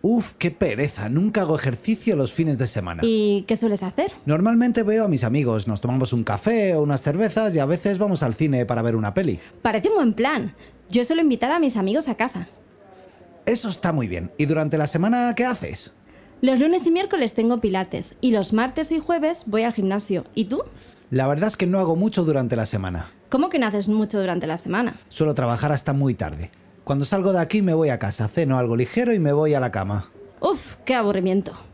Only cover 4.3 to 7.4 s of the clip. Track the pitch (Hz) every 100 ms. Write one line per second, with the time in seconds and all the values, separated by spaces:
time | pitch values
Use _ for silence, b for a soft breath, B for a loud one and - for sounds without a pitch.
4.3 | 156 208 233 247 233 208 214 214 139 110
5.3 | 135 127 110 101 104 120 131 127 123 107
6.3 | 101 - 226 196 165 147 139 156 156 220
7.3 | 220